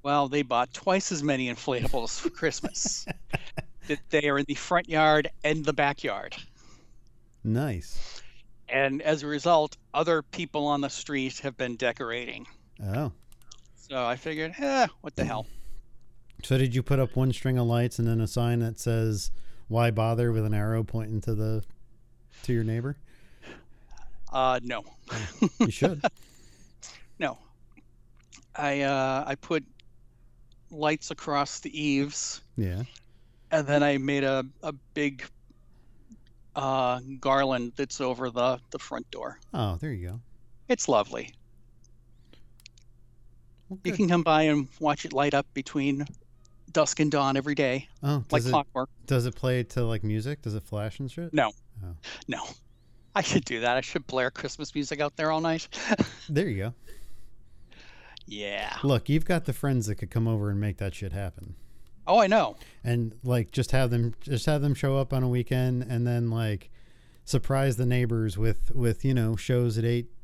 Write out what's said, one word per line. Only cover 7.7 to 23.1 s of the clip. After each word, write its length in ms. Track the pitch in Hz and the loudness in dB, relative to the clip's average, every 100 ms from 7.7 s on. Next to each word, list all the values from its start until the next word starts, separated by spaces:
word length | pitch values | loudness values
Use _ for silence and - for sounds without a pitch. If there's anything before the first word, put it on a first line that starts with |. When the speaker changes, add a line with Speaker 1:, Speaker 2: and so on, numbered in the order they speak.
| 92 - - - - - - - - - | -4 -2 -2 -2 -8 -14 -16 -20 -20 -4
Speaker 1:
And 320 | 131 139 139 | 0 0 0
as 220 | 156 151 | 0 0
a 40 | 147 | 0
result, 500 | 147 170 165 151 - _ | -2 4 4 4 -6 _
other 260 | 139 165 165 | 0 2 2
people 460 | 147 - 165 151 147 | 0 -8 -4 -2 0
on 160 | 143 | 0
the 80 | 139 | -2
street 480 | - - 143 131 - | -6 -6 -4 -4 -6
have 180 | 143 120 | -8 -4
been 200 | 127 117 | -6 -2
decorating. 720 | 127 113 120 120 120 117 120 - - - | -2 -2 -6 -6 -8 -12 -16 -20 -20 -10
Speaker 2:
Oh. 280 | 104 110 143 - - - - - - - | -4 -2 -4 -8 -20 -20 -20 -20 -20 -20
Speaker 1:
So 280 | - 131 | -8 -4
I 120 | 120 127 | -2 -2
figured, 360 | 160 156 160 180 | -4 -6 -6 -4
"Eh, 300 | 277 269 240 - | 0 2 2 0
what 160 | 151 - | -10 -4
the 80 | |
hell?" 220 | 135 110 - - - - - - - - - - | -2 -4 -6 -10 -6 -6 -8 -18 -18 -20 -20 -16
Speaker 2:
So 160 | - 131 | 0 2
did 160 | 135 | 4
you 80 | 123 | 0
put 160 | - 139 | 2 2
up 180 | 131 127 | 2 2
one 160 | 131 | 2
string 240 | 123 131 127 | 2 0 2
of 100 | 117 | 4
lights 320 | 117 120 - | 4 2 0
and 80 | 117 | 2
then 140 | 113 | 2
a 60 | 110 | 0
sign 320 | - 120 117 | 0 2 2
that 200 | 117 107 | 0 -2
says, 520 | - 113 113 101 - - - - - | 0 2 2 0 0 0 -2 -8 -2
"Why 220 | 113 117 | 2 2
bother?" 420 | 110 110 117 120 | 2 2 2 2
with 120 | 110 | 2
an 80 | 107 | 2
arrow 320 | 104 107 113 | 2 2 0
pointing 380 | 110 113 107 110 | 0 -4 -2 -4
to 120 | 117 | 0
the, 300 | 110 110 110 - - - - - - - - | 0 0 0 -2 -10 -18 -20 -20 -20 -20 -10
to 100 | - | 0
your 100 | 120 | 2
neighbor? 340 | 113 113 127 143 - | 2 -2 -4 -8 -14